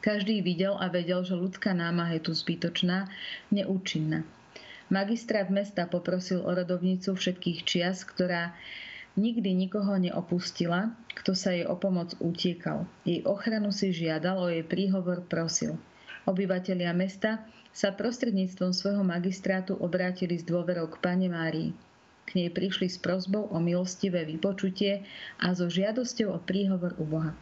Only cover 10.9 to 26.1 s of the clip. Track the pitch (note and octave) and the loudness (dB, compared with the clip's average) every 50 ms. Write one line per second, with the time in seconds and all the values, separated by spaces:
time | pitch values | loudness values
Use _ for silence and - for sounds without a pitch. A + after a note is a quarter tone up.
10.9 | A#3 - - - - - - - F#3+ F#3 - G3 F3+ F3 E3+ D#3+ E3+ F3+ - G3 | -2 -6 -14 -14 -14 -4 0 0 0 2 2 0 0 0 0 0 -2 0 2 2
11.9 | F#3+ F3 E3+ E3+ - - - E3+ E3+ - - F3+ F3 F3 - - D3+ D3 E3+ - | 2 2 0 -2 -6 -4 -2 -2 -2 0 0 0 0 0 -4 -4 -4 -4 -4 -6
12.9 | - - - F3+ F3 - - - G3+ G3+ - A#3 A3 A3 G#3 G#3 G3 - - F#3+ | -10 -6 -2 0 0 0 2 0 0 0 0 -2 0 0 0 0 0 2 2 0
13.9 | F3+ D#3+ E3+ E3 D#3+ D#3+ D#3+ F3 F#3+ F#3+ F3+ F3 E3+ E3 D#3+ E3 - F3+ G3 G3 | 0 0 0 0 0 0 2 0 0 2 0 0 0 0 0 0 0 0 2 2
14.9 | F#3+ F#3+ F3+ F3 F3 F3 F3 - - E3 E3 E3 E3 - D#3+ D3+ D#3 D#3+ - - | 2 2 2 0 -2 -2 -2 -2 -2 0 0 0 0 -2 -2 -2 -4 -6 -8 -14
15.9 | - - - - - - - - F#3+ F3+ G3+ F#3 F#3 F3+ F3+ F#3+ F#3+ F3+ F3 F3 | -20 -20 -20 -18 -18 -6 -2 0 0 2 2 2 0 -2 0 -2 0 0 0 2
16.9 | E3+ F3 F#3 F#3+ F#3+ - - G#3+ A3 A3 - - - - - - - - - G3 | 2 2 0 0 -2 -2 -2 -2 -2 -2 -6 -12 -20 -20 -20 -20 -8 -2 -2 -2
17.9 | G3 - G3+ A#3 A#3+ - - A#3+ G#3 F#3+ F#3+ F#3 F#3 - F#3 F3+ F3+ F#3 - G3+ | 0 0 -2 -2 0 0 0 0 2 2 2 0 0 -2 0 0 0 0 0 0
18.9 | G3+ G3+ G3 F#3 E3+ F3 F3 F#3+ F#3 F#3+ - F#3+ F#3+ F#3+ F#3 F#3 G3 - - F3 | 2 2 2 4 2 2 2 0 -2 -2 0 0 0 0 2 -2 -2 -2 -2 0
19.9 | E3 F#3 F3+ F3+ F3+ F3+ F#3 F3 F3 E3+ E3 - E3+ F3 E3+ E3 F3+ F3 E3+ D#3+ | 2 2 2 0 0 0 0 0 0 -2 0 0 0 0 2 0 0 0 0 -4
20.9 | E3 - - F3+ F3 F3+ F#3 F#3 F3 E3 E3 D#3+ D#3+ D#3+ D#3+ D#3 E3+ - - - | -4 -2 0 2 2 4 2 2 2 0 0 0 0 0 -2 -2 -4 -6 -12 -20
21.9 | - - - - - - - - - F#3 F3 F3 E3+ F#3 F3 G3 F#3 - F#3+ F#3 | -20 -20 -20 -20 -20 -18 -16 -2 0 2 2 2 0 0 0 0 0 0 0 0
22.9 | F3+ - - F3 F3 F#3+ F#3 F#3+ G3 G#3+ G#3+ - - E3 E3+ F3 F3 F3 F#3 F#3 | -2 -2 -2 0 0 0 0 0 0 0 0 0 0 2 2 4 2 2 0 0
23.9 | - - - G3 F3+ F3+ E3 D#3 D#3 D#3+ - G3 G3 G3 - F#3+ F#3 - - G3+ | -2 -2 -2 0 0 0 -2 -2 -4 0 0 0 0 2 0 -2 0 2 2 2
24.9 | G3 G3+ G3+ - - - - - - - - F3 F3+ F3+ F3 F3 D#3+ F3+ F#3+ G#3 | 2 0 -4 -10 -14 -14 -14 -14 -6 0 2 2 2 2 2 0 2 2 2 2
25.9 | A3 A#3+ B3+ B3 | 2 0 -2 -2